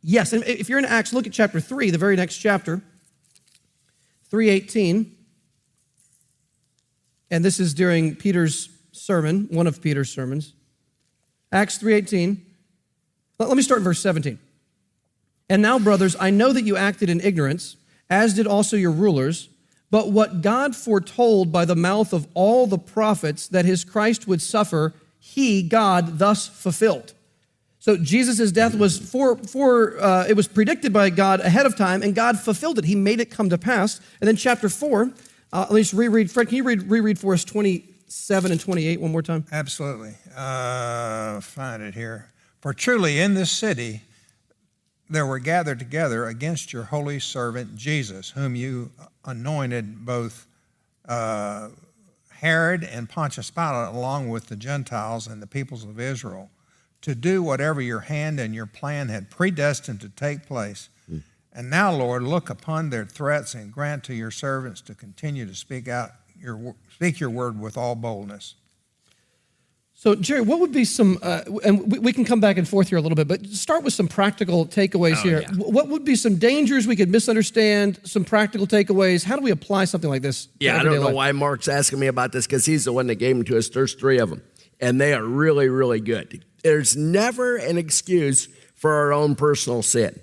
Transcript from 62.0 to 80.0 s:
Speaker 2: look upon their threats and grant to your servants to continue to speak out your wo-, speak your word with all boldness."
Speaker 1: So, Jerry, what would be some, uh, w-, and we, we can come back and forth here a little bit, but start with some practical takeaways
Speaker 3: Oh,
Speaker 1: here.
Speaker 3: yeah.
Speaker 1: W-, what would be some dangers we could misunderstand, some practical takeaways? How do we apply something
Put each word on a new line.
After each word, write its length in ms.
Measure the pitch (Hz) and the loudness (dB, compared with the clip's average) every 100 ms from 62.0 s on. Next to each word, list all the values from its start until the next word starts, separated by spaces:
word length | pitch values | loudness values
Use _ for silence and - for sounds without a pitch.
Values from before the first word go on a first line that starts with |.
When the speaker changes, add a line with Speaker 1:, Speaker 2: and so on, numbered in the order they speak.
| 123 123 | 0 -2
Speaker 2:
look 260 | 123 170 - | -2 -2 -4
upon 420 | 92 - 156 160 | -12 -6 -4 -4
their 140 | 120 | -6
threats 500 | 104 - 143 147 113 | -8 -6 -2 -2 -4
and 180 | 123 104 | -14 -16
grant 320 | 123 147 147 | -8 -8 -8
to 100 | - | -10
your 160 | 120 113 | -10 -10
servants 500 | - 143 135 127 92 | -8 -6 -6 -8 -16
to 120 | - | -20
continue 500 | 85 101 95 156 143 | -20 -20 -12 -10 -8
to 100 | 107 | -10
speak 340 | 92 - 131 123 | -14 -14 -14 -8
out 240 | 120 113 _ _ - | -8 -8 _ _ -20
your 160 | 123 110 | -16 -14
wo-, 200 | 120 - _ | -14 -18 _
speak 240 | _ 175 151 | _ -2 -2
your 120 | 139 | -6
word 300 | 117 123 107 | -4 -4 -6
with 160 | 107 110 | -10 -6
all 200 | 123 117 | -6 -4
boldness." 580 | 117 104 101 101 - - _ _ _ _ _ _ _ _ _ _ _ _ _ | -8 -8 -12 -16 -20 -20 _ _ _ _ _ _ _ _ _ _ _ _ _
Speaker 1:
So, 200 | _ 220 208 | _ 0 2
Jerry, 240 | 175 277 | 0 0
what 180 | 220 330 | 2 2
would 140 | 349 | 2
be 120 | 277 | 2
some, 340 | 240 - 202 185 | 0 4 2 2
uh, 200 | 175 170 | -2 -6
w-, 180 | - 202 | -6 -2
and 280 | 208 202 214 | 2 2 2
we, 60 | 240 | 0
we 120 | 233 | 0
can 120 | 254 | 0
come 160 | 220 233 | 2 4
back 160 | 202 190 | 4 2
and 120 | 170 | 0
forth 200 | 196 185 | 2 2
here 100 | 175 | 0
a 20 | |
little 140 | 156 | 0
bit, 140 | 160 147 | 0 0
but 180 | 190 202 | -2 -6
start 380 | 202 - 320 | -10 -2 0
with 100 | 277 | 0
some 140 | - 180 | -2 -2
practical 580 | - 202 202 180 175 165 | 2 0 4 4 4 2
takeaways 520 | - 190 190 170 160 | 0 2 2 2 4
Speaker 3:
Oh, 40 | |
Speaker 1:
here. 180 | 185 160 | 2 2
Speaker 3:
yeah. 60 | - | 0
Speaker 1:
W-, 220 | 190 302 | -4 2
what 180 | 233 294 | 2 2
would 160 | 302 | -2
be 120 | 285 247 | 0 2
some 200 | 233 185 | 2 4
dangers 520 | 226 285 262 269 220 | 4 4 2 2 2
we 80 | 208 | 2
could 120 | 185 | 4
misunderstand, 920 | 214 - 220 214 - 214 208 202 185 | 4 2 2 2 2 4 4 2 -2
some 200 | - 214 | -4 -4
practical 420 | 175 214 208 214 196 | 0 2 2 -2 2
takeaways? 560 | 214 202 190 190 180 | 2 2 4 4 2
How 120 | 185 277 | 0 -2
do 60 | |
we 100 | 269 | 0
apply 320 | 170 - 196 | -2 0 0
something 260 | 185 170 | 0 0